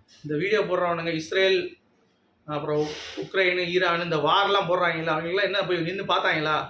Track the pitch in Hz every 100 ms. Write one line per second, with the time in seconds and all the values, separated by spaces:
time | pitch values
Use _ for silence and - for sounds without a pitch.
0 | _ - 147 151 190 208 175 180 175 170
1 | 165 156 160 190 190 190 - - _ _
2 | _ _ _ _ - 147 151 151 151 -
3 | - - 156 190 185 180 175 175 180 170
4 | 170 156 147 185 196 202 175 180 175 165
5 | 160 156 170 185 185 196 165 175 160 196
6 | 190 185 196 160 151 147 -